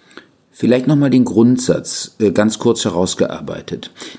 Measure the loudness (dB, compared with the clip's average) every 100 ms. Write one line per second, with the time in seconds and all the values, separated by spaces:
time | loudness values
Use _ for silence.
0 | _ -20 -20 _ _ -4 0 2 2 2
1 | 4 4 2 4 4 4 0 -2 -2 -8
2 | -10 -2 0 2 -2 0 0 0 0 0
3 | -2 0 -4 -4 -10 -12 -12 -14 -14 -18
4 | -18